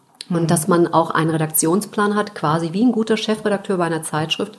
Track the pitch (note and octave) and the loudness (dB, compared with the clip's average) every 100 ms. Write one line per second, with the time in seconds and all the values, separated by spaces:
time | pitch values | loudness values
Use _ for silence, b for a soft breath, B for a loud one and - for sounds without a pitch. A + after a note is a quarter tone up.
0 | _ _ - E3+ E3 E3 D#3 F3 E3+ D#3+ | _ _ -4 0 2 2 4 2 4 2
1 | E3 - D#3+ D#3+ D#3 - D#3 F#3 G#3 - | 2 0 0 0 -2 0 0 0 -2 -2
2 | G#3 G#3 G#3 - D3+ D#3+ E3 F3+ B3 A3 | 0 0 -2 -4 -2 0 -2 0 2 2
3 | A3 A3 - G#3+ G#3+ G3 G3 F#3 E3 D#3+ | 0 0 0 -2 0 -2 -2 -2 0 -2
4 | D#3+ D3+ D#3 - G3+ | -2 -4 -2 -4 -6